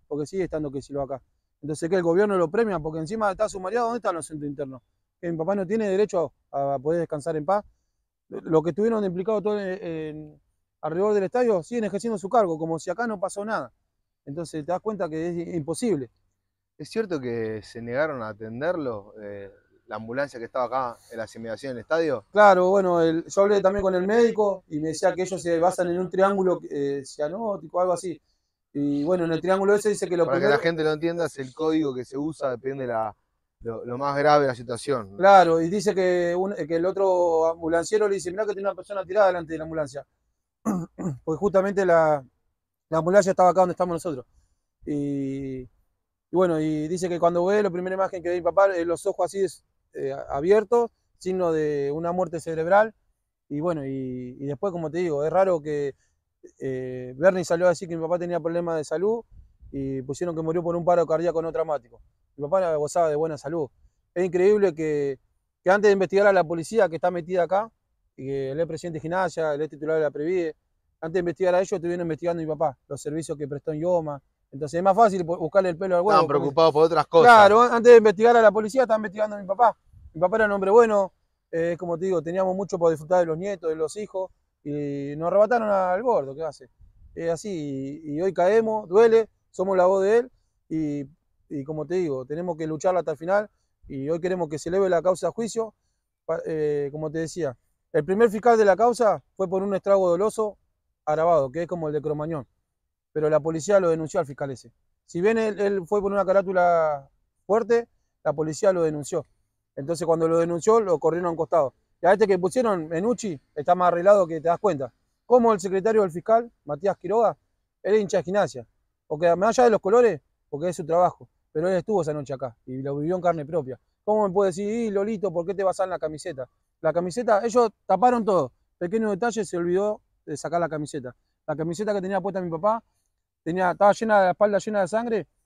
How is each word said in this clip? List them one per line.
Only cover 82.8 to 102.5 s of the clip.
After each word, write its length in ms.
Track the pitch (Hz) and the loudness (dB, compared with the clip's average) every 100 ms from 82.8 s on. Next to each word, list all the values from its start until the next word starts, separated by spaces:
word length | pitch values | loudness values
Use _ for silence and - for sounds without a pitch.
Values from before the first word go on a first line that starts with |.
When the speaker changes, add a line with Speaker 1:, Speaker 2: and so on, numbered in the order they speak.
| 170 | 2
Speaker 1:
disfrutar 300 | 151 156 180 | 0 0 2
de 60 | 170 | 2
los 100 | 160 | -2
nietos, 320 | 196 190 165 | -6 -6 -6
de 80 | 160 | -4
los 180 | 156 208 | -4 -6
hijos, 340 | 208 190 185 _ _ _ | -8 -8 -10 _ _ _
y 500 | 147 147 143 139 139 147 | -10 -6 -6 -6 -8 -6
nos 120 | 170 | 2
arrebataron 420 | 190 214 240 214 | 4 4 4 2
al 320 | 196 185 185 | 0 0 0
gordo, 320 | 247 196 135 | 0 0 -2
¿qué 60 | 135 | -8
va 80 | 160 | -10
a 20 | |
hacer? 180 | - 127 _ - _ - | -10 -20 _ -20 _ -18
Es 160 | 170 165 | -8 -6
así, 680 | 165 214 175 147 135 135 151 | -4 -6 -8 -8 -8 -8 -10
y, 140 | 156 147 | -10 -4
y 40 | |
hoy 140 | 190 | -2
caemos, 540 | 170 180 220 220 220 196 | 2 4 4 2 -4 0
duele, 400 | 196 233 226 214 _ _ | 4 6 6 2 _ _
somos 260 | - 190 185 | -6 0 2
la 100 | 180 | 4
voz 160 | 196 | 4
de 160 | 190 233 | 4 2
él, 120 | 254 _ _ _ _ | 0 _ _ _ _
y, 360 | 160 151 143 139 _ _ _ _ | -6 -4 -6 -10 _ _ _ _
y 160 | 147 | -10
como 220 | 135 156 147 | -8 -8 -4
te 80 | |
digo, 300 | 180 170 131 127 | -4 -2 -4 -6
tenemos 300 | 151 180 160 | -6 -6 -6
que 100 | 160 | -6
lucharla 340 | 156 185 180 | -2 0 0
hasta 120 | 156 | -2
el 40 | 151 | -6
final, 320 | 165 202 208 _ _ _ - | -2 -2 -2 _ _ _ -14
y 240 | 139 139 | -8 -4
hoy 100 | 170 | -4
queremos 280 | 180 185 160 | -2 -4 -4
que 100 | 151 | -6
se 100 | 170 | -2
eleve 200 | 190 190 | 0 2
la 100 | 165 | 2
causa 280 | 170 180 170 | 2 0 -2
a 20 | |
juicio. 440 | 190 226 226 220 - _ _ _ _ - | -4 -6 -6 -8 -12 _ _ _ _ -8
Pa-, 140 | 165 | -6
eh, 440 | 170 160 151 147 143 | -4 -4 -2 -2 -4
como 200 | 151 156 | -6 -6
te 100 | 160 | -6
decía, 360 | 160 180 147 120 _ _ _ | -6 -6 -8 -8 _ _ _
el 120 | 160 | -2
primer 260 | 151 190 233 | 0 2 2
fiscal 280 | 208 240 226 | 4 4 6
de 60 | |
la 120 | 202 180 | 6 4
causa 460 | 233 233 220 156 - - | 2 4 2 0 -4 -6
fue 120 | 185 | -2
por 140 | 190 | -2
un 120 | 202 | -2
estrago 360 | 190 196 196 180 | -2 2 4 4
doloso 480 | 170 214 226 214 - _ _ _ _ - | 2 0 -2 -6 -8 _ _ _ _ -4
agravado, 440 | 151 165 160 135 | 0 4 4 2
que 120 | 143 | -4
es 60 | 170 | -6
como 200 | 180 156 | -4 -4
el 60 | |
de 80 | 147 | -4
Cromañón, 440 | 151 151 156 160 - | -4 -4 -6 -8 -10